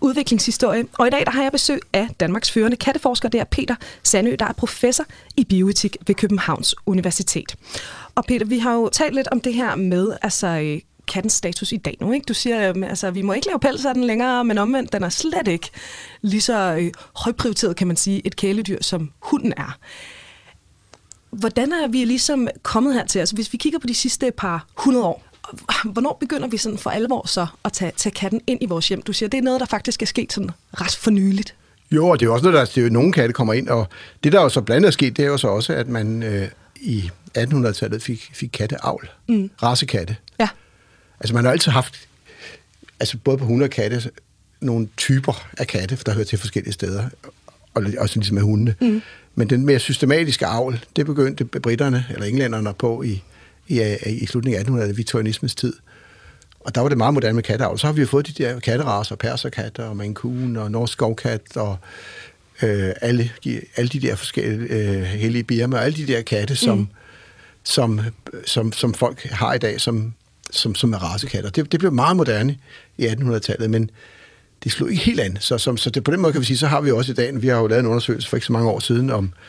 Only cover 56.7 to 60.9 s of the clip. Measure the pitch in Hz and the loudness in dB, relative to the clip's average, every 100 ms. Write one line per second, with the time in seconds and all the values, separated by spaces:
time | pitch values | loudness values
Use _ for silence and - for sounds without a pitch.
56.7 | - 131 135 113 143 110 113 113 110 120 | 0 2 4 4 4 2 2 0 0 0
57.7 | - 151 151 139 139 147 147 127 123 120 | 0 0 2 2 2 0 -2 -4 -2 0
58.7 | 120 147 101 107 104 117 123 117 - 110 | 0 0 -2 -4 -4 -4 -4 -6 -6 -8
59.7 | - 113 104 104 104 120 123 127 113 107 | -8 -8 -6 -6 -6 -6 -4 -4 -4 -4
60.7 | 110 117 | -2 -2